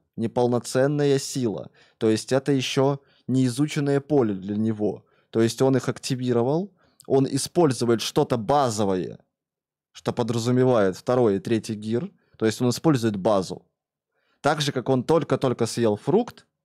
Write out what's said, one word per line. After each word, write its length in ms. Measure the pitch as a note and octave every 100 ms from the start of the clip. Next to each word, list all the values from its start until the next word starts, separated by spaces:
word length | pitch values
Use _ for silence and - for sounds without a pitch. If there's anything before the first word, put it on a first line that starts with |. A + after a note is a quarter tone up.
| _ -
неполноценная 1000 | A2+ - B2 A#2+ - - C#3 D3 C#3+ C3+
сила. 520 | - C#3 A#2 E2 - _ _ -
То 100 | A2
есть 220 | A2 -
это 200 | C3 C#3+
ещё 460 | C#3 B2 - C3+ C#3 _ _ -
не 160 | B2+ B2+
изученное 540 | A#2 D3+ D#3 C#3+ C#3
поле 340 | C#3 D3 A2+
для 220 | F#2+ F#2+ G#2
него. 480 | A2 G#2 G#2 - _ _ _
То 100 | A2+
есть 200 | A2+ -
он 140 | C3 C3
их 120 | -
активировал, 840 | - - B2+ B2+ A#2 A#2+ D#3 G3+ _ _ _ -
он 200 | C3+ C3+
использует 720 | C3+ - - D#3+ - A#2 A#2
что-то 340 | - - C#3+ B2
базовое, 800 | G2+ C#3+ C3 G2+ G2+ F#2 C2 G#1+ _ _ _ _ _ _ _
что 200 | - -
подразумевает 840 | A#2 A#2 A#2 A#2 B2 B2+ A#2+ G2 F2+
второй 400 | - B2 A#2 G2
и 40 |
третий 340 | G#2+ A2+ -
гир, 360 | G#2+ G#2+ A#2 F#3+ _ _ -
то 80 | A2
есть 160 | -
он 60 | B2
использует 460 | A#2+ E3 C3+ A2+ G2+
базу. 460 | G2+ G2+ F#2 F2+ _ _ _ _ _ _ _ _
Так 180 | C#3+ D#3
же, 100 | C#3+
как 160 | B2+ A#2
он 160 | C3
только-только 640 | - D#3+ C#3+ C3 C3+ A#2+ A2+
съел 300 | - A2+ G#2
фрукт, 500 | - F#3 A#3 - _ _